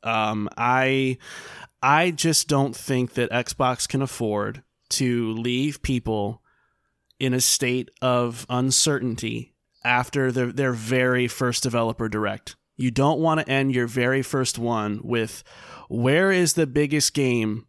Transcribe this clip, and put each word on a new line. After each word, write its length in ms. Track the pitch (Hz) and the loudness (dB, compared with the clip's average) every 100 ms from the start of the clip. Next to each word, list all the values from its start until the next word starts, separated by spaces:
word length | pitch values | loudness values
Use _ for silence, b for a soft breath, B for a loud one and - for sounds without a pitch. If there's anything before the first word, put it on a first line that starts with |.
Um, 460 | - 113 110 107 104 - | -2 -2 0 -2 -6 -2
I, 600 | 120 127 131 135 131 127 B B B B B _ | 0 2 2 2 0 -2 B B B B B _
I 300 | 131 147 180 | 4 4 4
just 380 | 160 165 147 - | 0 2 2 2
don't 260 | 143 139 110 | 2 2 -2
think 380 | - 131 123 | -2 0 0
that 180 | - 120 | 0 0
Xbox 560 | 120 123 - 131 123 - | -2 -4 -2 0 0 -2
can 140 | 139 | -2
afford 640 | 135 - 113 104 104 127 _ _ _ | -2 -4 -2 -2 -4 -8 _ _ _
to 420 | - 131 120 113 | -2 0 0 0
leave 500 | 110 117 123 143 143 | -4 -2 0 -2 -4
people 600 | - 127 117 110 101 107 _ _ _ _ _ _ _ _ | -2 -2 0 -2 -2 -6 _ _ _ _ _ _ _ _
in 140 | 131 | -2
a 60 | 127 | 0
state 500 | 127 - 131 127 123 _ | 2 2 0 0 -4 _
of 440 | 131 123 123 117 - | 0 2 0 -4 -4
uncertainty 1040 | 123 131 127 - 143 123 117 117 117 123 _ _ _ | 0 0 2 2 0 -2 -4 -6 -6 -10 _ _ _
after 480 | 123 123 127 143 131 | 0 0 0 0 0
their, 200 | 123 123 | 0 -2
their 220 | 123 135 | 0 -2
very 540 | 120 110 127 127 123 123 | -2 0 2 2 2 0
first 360 | - 127 120 | 0 -2 0
developer 460 | - 117 113 110 113 | -2 0 -2 -2 -4
direct. 460 | 107 104 98 - - _ _ | -2 -4 -6 -12 -20 _ _
You 140 | 127 | -2
don't 280 | 117 139 156 | 2 2 2
wanna 240 | 160 160 - | 2 0 0
end 280 | 135 135 127 | 0 2 0
your 120 | 120 | 0
very 340 | 120 123 135 | 0 0 0
first 360 | 131 139 127 - | 0 -2 -2 -2
one 440 | 117 113 107 104 | -2 -2 -2 -4
with, 400 | - 120 110 - - B B B B | -2 -2 -2 -6 -18 B B B B
"Where 440 | 110 123 151 190 | 0 2 4 4
is 220 | 190 170 | 4 2
the 140 | - 156 | 2 2
biggest 460 | 135 147 151 139 | 2 2 2 0
game 540 | - 135 120 110 107 | 0 2 2 0 -4